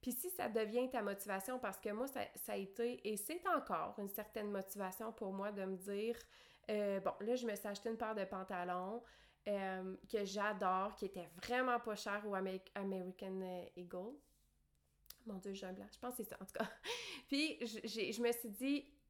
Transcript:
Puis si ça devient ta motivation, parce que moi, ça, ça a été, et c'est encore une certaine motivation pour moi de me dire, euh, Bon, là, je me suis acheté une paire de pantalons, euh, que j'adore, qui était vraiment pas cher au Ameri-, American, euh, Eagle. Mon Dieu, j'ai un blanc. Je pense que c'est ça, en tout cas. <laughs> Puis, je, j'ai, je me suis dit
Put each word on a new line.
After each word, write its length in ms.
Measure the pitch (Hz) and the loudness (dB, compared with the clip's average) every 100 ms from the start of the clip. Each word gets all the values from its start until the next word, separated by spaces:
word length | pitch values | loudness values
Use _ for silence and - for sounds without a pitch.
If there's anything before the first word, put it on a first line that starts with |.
Puis 100 | - | -2
si 160 | 247 359 | -2 -2
ça 180 | - 233 | 0 2
devient 420 | 220 214 233 254 | 4 4 4 4
ta 120 | 254 | 2
motivation, 560 | 202 202 208 196 196 254 | 0 -2 0 -2 0 -2
parce 200 | 233 196 | -2 -2
que 120 | 220 | -2
moi, 180 | 214 269 | 0 0
ça, 120 | 262 202 | 0 -4
ça 180 | - - | -4 -2
a 40 | 202 | -2
été, 520 | 196 - 240 247 - | -2 0 0 0 -2
et 80 | 214 | -2
c'est 300 | - 349 381 | -2 0 4
encore 460 | 320 - 170 160 208 | 4 4 0 0 -2
une 100 | 202 | -4
certaine 420 | 196 208 220 208 | -4 -6 -2 0
motivation 640 | 202 190 202 190 185 220 | 0 -2 -4 -4 -2 -6
pour 200 | 220 196 | -4 -4
moi 180 | 190 202 | -2 -2
de 140 | 202 | 0
me 120 | 190 190 | -2 -2
dire, 420 | 190 202 226 233 - - - - - | -2 0 0 -2 -6 -20 -20 -14 0
euh, 320 | 214 202 196 | 2 4 4
Bon, 140 | 185 - | 2 0
là, 160 | 208 247 | 2 2
je 100 | 233 | 2
me 80 | |
suis 140 | 202 208 | -2 -2
acheté 200 | 202 233 | -4 -2
une 80 | 226 | 0
paire 200 | 220 214 | 0 0
de 80 | |
pantalons, 800 | 190 190 185 185 180 180 185 233 233 - - _ - | 0 -2 -2 -2 0 0 0 -4 -8 -20 -20 _ 0
euh, 480 | 202 190 190 185 190 - | 2 2 0 -2 -6 -2
que 140 | 220 | 0
j'adore, 720 | 196 196 208 196 190 185 202 220 | 2 2 2 4 4 4 2 0
qui 100 | 196 | -4
était 220 | 185 165 175 | -4 -10 -8
vraiment 380 | 202 247 254 240 | 2 4 6 4
pas 160 | 240 208 | 2 -2
cher 260 | 220 208 214 | 0 -2 0
au 80 | |
Ameri-, 280 | 196 190 190 - | 2 2 -2 -4
American, 680 | 202 196 190 185 185 196 190 | -4 0 0 -2 -6 -4 -2
euh, 220 | 185 180 - - | -2 -4 -6 -10
Eagle. 380 | 175 180 202 285 _ _ _ _ _ _ _ _ - - 226 | -6 -6 -6 -10 _ _ _ _ _ _ _ _ -20 -14 -8
Mon 80 | 196 | -6
Dieu, 140 | 202 | -4
j'ai 120 | 196 190 | -4 -4
un 60 | |
blanc. 140 | 190 202 | -6 -10
Je 60 | - | -6
pense 180 | 247 247 | -6 -4
que 60 | |
c'est 80 | 214 | -6
ça, 60 | - | -6
en 40 | |
tout 100 | 190 | -10
cas. 140 | - 220 - - 494 | -2 -2 -2 -4 -4
<laughs> 300 | - - - | -4 -10 0
Puis, 300 | 277 311 - | 4 4 2
je, 200 | 233 214 | -4 -2
j'ai, 280 | 233 214 196 | -4 0 0
je 100 | 226 | 4
me 100 | 240 | 4
suis 160 | 240 233 | 4 -2
dit 380 | 202 269 285 - - _ | -2 2 2 0 -20 _